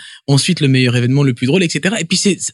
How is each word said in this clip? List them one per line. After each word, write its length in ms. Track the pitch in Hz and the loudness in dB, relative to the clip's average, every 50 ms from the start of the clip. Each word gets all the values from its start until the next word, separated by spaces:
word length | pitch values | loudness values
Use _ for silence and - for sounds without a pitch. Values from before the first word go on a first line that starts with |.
| - - - - _ | -8 -16 -20 -8 _
ensuite 340 | - 139 135 - - 180 - | 0 0 2 2 0 0 0
le 80 | 151 139 | 2 2
meilleur 260 | 135 131 127 123 117 | 2 2 2 2 2
événement, 260 | 123 120 120 131 143 143 | 0 0 2 2 2 2
le 100 | 135 131 | 0 0
plus 140 | - 127 | 0 0
drôle, 160 | 123 147 190 185 | 0 0 0 0
et 60 | 165 | 0
cetera. 300 | - 151 - 185 220 - | -2 -4 -4 -4 -4 -4
Et 40 | - | -4
puis 140 | 165 - - | -4 -4 -2
c'est, 180 | - 202 175 - - - | 0 0 -2 -2 -4 -10